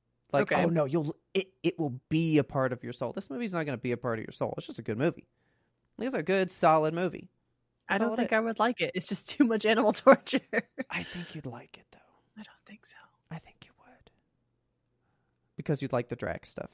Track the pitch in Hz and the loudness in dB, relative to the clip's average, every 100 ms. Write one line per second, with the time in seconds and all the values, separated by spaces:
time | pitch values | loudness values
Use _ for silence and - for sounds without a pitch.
0 | _ _ _ 143 139 147 165 165 135 165 | _ _ _ 0 2 2 2 2 2 0
1 | 147 - _ 190 - _ 165 - 147 123 | -2 -6 _ -4 -4 _ -2 0 -4 -4
2 | - 156 165 151 135 143 131 123 120 - | -2 0 4 4 2 0 0 -2 -8 -6
3 | 127 - - 262 233 175 147 120 127 117 | -6 -6 -8 -6 -4 -4 -4 -4 -2 -2
4 | 127 113 - - 117 - - 269 117 110 | -2 -4 -6 -6 -6 -6 -10 -10 -6 0
5 | 165 - - _ _ _ _ _ _ - | 0 -2 -12 _ _ _ _ _ _ -8
6 | 247 254 156 190 185 - 170 160 156 165 | -6 -4 0 0 0 2 6 6 4 0
7 | 180 - - _ _ _ _ _ - 196 | -4 -6 -16 _ _ _ _ _ -4 0
8 | 226 220 226 220 226 220 226 240 160 180 | 0 0 0 0 0 0 0 0 -4 -4
9 | - 196 - - 247 220 214 226 220 220 | -6 -6 -2 2 2 4 2 4 4 4
10 | - 262 - - - - - - - 180 | 6 6 6 -4 -2 -6 -6 -10 -8 -8
11 | 175 175 170 160 139 120 135 - _ - | -10 -10 -10 -10 -10 -12 -16 -20 _ -20
12 | _ _ _ 214 214 - - 208 - - | _ _ _ -20 -20 -20 -20 -20 -20 -20
13 | - _ - 160 - - - _ - 254 | -20 _ -18 -16 -18 -20 -20 _ -20 -20
14 | _ _ _ _ _ _ _ _ _ _ | _ _ _ _ _ _ _ _ _ _
15 | _ _ _ _ _ - 156 143 135 123 | _ _ _ _ _ -10 -2 -2 0 -2
16 | 123 123 101 - - - - | -2 -6 -6 -8 -10 -14 -12